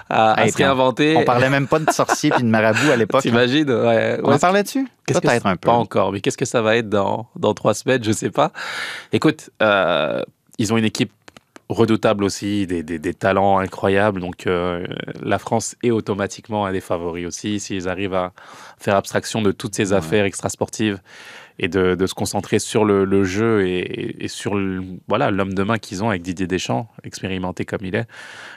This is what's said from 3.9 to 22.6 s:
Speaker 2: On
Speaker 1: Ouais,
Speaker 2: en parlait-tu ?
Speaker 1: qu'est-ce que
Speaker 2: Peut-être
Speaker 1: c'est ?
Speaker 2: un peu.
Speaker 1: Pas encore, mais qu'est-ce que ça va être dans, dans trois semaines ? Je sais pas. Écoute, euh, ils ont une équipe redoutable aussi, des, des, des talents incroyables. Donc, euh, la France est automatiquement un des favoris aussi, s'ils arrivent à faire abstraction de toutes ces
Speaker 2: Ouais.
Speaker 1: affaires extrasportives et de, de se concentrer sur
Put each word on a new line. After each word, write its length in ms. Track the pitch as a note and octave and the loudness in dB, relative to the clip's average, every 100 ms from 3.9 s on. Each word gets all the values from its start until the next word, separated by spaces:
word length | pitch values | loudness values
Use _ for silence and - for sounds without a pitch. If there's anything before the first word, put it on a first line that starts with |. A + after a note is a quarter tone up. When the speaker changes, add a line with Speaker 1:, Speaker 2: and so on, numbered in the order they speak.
| A2+ A2+ A#2+ | 4 2 0
Speaker 2:
On 60 | - | 2
Speaker 1:
Ouais, 40 | |
Speaker 2:
en 60 | - | 4
parlait-tu ? 480 | F3 G3+ G3 C4+ C4+ _ - | 4 4 0 -2 -4 _ -2
Speaker 1:
qu'est-ce 140 | D#3 | 0
que 80 | D3+ | 2
Speaker 2:
Peut-être 160 | A#2 | 2
Speaker 1:
c'est ? 40 | G#2 | 2
Speaker 2:
un 100 | F2+ | 0
peu. 100 | - | 2
Speaker 1:
Pas 60 | |
encore, 380 | A#2+ G#2+ A2 F#2+ | 2 2 0 0
mais 100 | G2 | -2
qu'est-ce 160 | C3+ - | -4 -2
que 80 | C3 | -2
ça 180 | B2 | 0
va 120 | G#2+ A#2 | 2 2
être 140 | G#2+ | 2
dans, 380 | G2+ G2 A2 A2+ F2+ | 0 0 -2 -8 -2
dans 180 | G#2 | 0
trois 220 | G2+ B2 G#2 | 2 0 0
semaines ? 280 | C3 B2+ | 0 0
Je 80 | A2+ | 0
sais 200 | G#2+ G#2+ | -2 -2
pas. 200 | - D3+ - - - - - - | 0 -2 -4 -10 -8 -10 -12 -4
Écoute, 400 | A2 D#3 D3+ - - | 0 0 0 -6 0
euh, 640 | G#2+ G2+ E2+ D#2 D2+ A1+ - _ _ - | 2 4 2 2 0 -2 -6 _ _ -6
ils 160 | G#2 | 0
ont 40 | A2+ | 0
une 80 | A2 | 0
équipe 260 | - A#2+ _ - - _ - - | 0 -4 _ -20 -20 _ -16 -4
redoutable 540 | - A2+ G#2+ A2+ G#2 G2 | 2 2 4 2 2 0
aussi, 420 | - G2+ G#2 F2+ | -2 -4 -2 -2
des, 160 | F2 | -4
des, 160 | D#2 E2 | -4 -6
des 140 | F2+ | -6
talents 440 | E2+ G2 G2 G2 F#2+ | -2 0 2 2 2
incroyables. 640 | F#2+ - G2+ G2 G#2+ F#2+ | 0 -2 0 2 2 0
Donc, 260 | F2+ - G#2 | -6 -6 -4
euh, 400 | F2+ F2+ F2 F#2 - - - | -2 -2 -4 -6 -10 -10 -8
la 160 | G#2+ G2+ | -4 -4
France 360 | - A2+ - - | -2 -4 -4 -4
est 80 | A#2+ | -2
automatiquement 760 | A2+ A#2 G2+ G2 - - G#2+ G2 | 0 -2 -4 -6 -8 -8 -4 -4
un 60 | |
des 80 | F#2+ | -4
favoris 440 | - F2+ E2+ E2+ F2 | -4 -6 -6 -6 -8
aussi, 340 | - G#2+ G#2 | -8 -6 -6
s'ils 280 | - F#2+ F2+ | -6 -6 -6
arrivent 260 | F2+ G2 | -4 -4
à 200 | F#2 F2+ - - - - - | -2 -4 -8 -20 -20 -20 -6
faire 180 | - G2 | 0 2
abstraction 460 | - G2+ - A2+ | 0 -4 -4 -2
de 100 | G2+ | 0
toutes 220 | - G#2 | -2 -4
ces 180 | G#2+ G2 | -4 0
Speaker 2:
Ouais. 60 | G2 | 0
Speaker 1:
affaires 280 | D#2+ G#2+ G2 | 2 0 0
extrasportives 720 | - - - - - G#2+ G2 - - - - - - | -2 -6 -4 -6 -2 -2 -2 -10 -20 -20 -20 -20 -6
et 100 | F2+ | -2
de, 260 | F#2 F#2 F2+ | 0 2 2
de 100 | F#2 | -2
se 80 | |
concentrer 460 | - G2+ G#2 - | -2 -6 -6 -2
sur 240 | A2 | -2